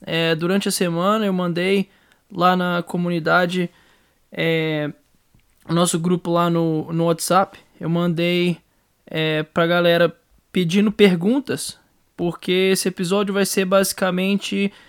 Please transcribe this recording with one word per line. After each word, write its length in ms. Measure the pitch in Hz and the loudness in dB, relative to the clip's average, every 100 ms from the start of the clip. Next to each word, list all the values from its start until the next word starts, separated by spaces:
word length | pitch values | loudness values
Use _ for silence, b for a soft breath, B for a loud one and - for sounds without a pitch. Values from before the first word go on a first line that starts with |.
É, 320 | - 165 165 | -6 -2 0
durante 340 | 160 170 196 202 | 0 0 0 0
a 20 | |
semana 540 | - 180 170 190 220 | -2 -2 0 0 0
eu 80 | 208 | 0
mandei 560 | 185 180 170 185 196 190 b b b b | -2 -2 -2 0 0 -2 b b b b
lá 240 | 190 180 | 0 2
na 280 | 185 180 175 | 2 0 -2
comunidade, 880 | 170 180 175 170 160 170 175 180 175 b b b b b _ | -4 -4 -2 -2 2 2 2 -2 -4 b b b b b _
é, 640 | - 165 165 160 156 147 - _ _ _ _ _ _ - | -4 -2 0 -2 -2 -4 -8 _ _ _ _ _ _ -4
o 60 | |
nosso 260 | 165 180 170 | 0 0 0
grupo 320 | 175 175 175 | 0 -2 0
lá 200 | 170 170 | 0 2
no, 420 | 170 165 156 - | 0 0 -2 -4
no 140 | 165 170 | -2 0
WhatsApp, 520 | 165 - 180 196 - _ - | 0 2 2 0 -4 _ -10
eu 80 | 165 | -4
mandei, 680 | 170 175 160 175 175 175 165 _ _ _ _ - | -2 0 0 0 0 0 -2 _ _ _ _ -10
é, 380 | 160 156 156 | -4 -2 -2
pra 220 | 151 - 170 | -4 -2 0
galera 480 | 175 175 170 165 - _ _ _ | 2 2 4 2 -2 _ _ _
pedindo 400 | 185 170 196 214 | -2 0 2 2
perguntas, 840 | 208 202 175 185 277 - 135 - - _ _ _ | 4 4 4 0 -2 -2 -6 -8 -14 _ _ _
porque 380 | - 175 - 196 | -6 -6 -4 -2
esse 340 | 185 190 190 190 | 0 2 0 -2
episódio 460 | 185 175 196 202 | -4 -2 0 0
vai 140 | 196 196 | 0 0
ser 180 | - | 0
basicamente, 1040 | 185 196 190 - 185 180 190 202 - 196 196 b | 2 2 2 -2 -2 0 0 -2 -2 -2 -2 b